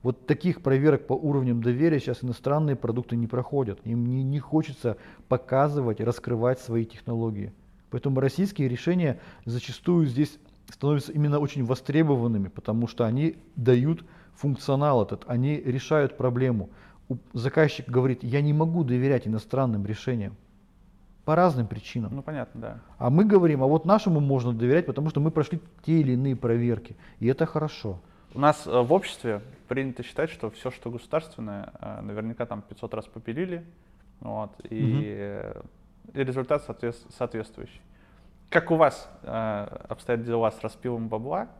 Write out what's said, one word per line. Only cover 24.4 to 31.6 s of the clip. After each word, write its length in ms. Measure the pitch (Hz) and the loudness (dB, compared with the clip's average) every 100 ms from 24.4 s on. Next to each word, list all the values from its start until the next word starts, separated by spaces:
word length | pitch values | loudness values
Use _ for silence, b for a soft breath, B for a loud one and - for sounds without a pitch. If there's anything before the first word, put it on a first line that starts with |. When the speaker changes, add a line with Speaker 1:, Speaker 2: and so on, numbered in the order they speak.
| 120 | 2
Speaker 1:
доверять, 340 | 113 123 156 170 | 2 4 4 2
потому 240 | 135 151 | -2 -2
что 100 | 143 | 0
мы 100 | 156 | 0
прошли 300 | 160 143 170 - - - | 0 -2 -4 -8 -10 2
те 140 | 160 | 4
или 140 | 139 | 4
иные 200 | 123 135 | 2 0
проверки". 640 | 127 120 117 120 113 - - B B | 0 0 2 2 0 -4 -20 B B
И 80 | 113 | 0
это 180 | 135 160 | 2 0
хорошо. 540 | 151 151 - 107 90 b b b | 0 -4 -6 -10 -10 b b b
Speaker 2:
У 60 | 127 | 2
нас, 260 | 147 147 - | 4 4 2
э, 140 | 123 | 2
в 120 | 120 | 4
обществе 480 | 180 - - 120 104 117 - - | 2 2 -8 -4 -4 -8 -20 -6
принято 340 | 127 135 127 | -4 -4 -8
считать, 280 | 123 - 127 | -10 -4 -4
что 200 | - 110 | -4 -10
всё, 200 | - 127 | -8 -10
что 200 | - 120 | -8 -10
государственное, 800 | 117 - 151 160 - 110 101 | -12 -4 -4 -4 -14 -12 -10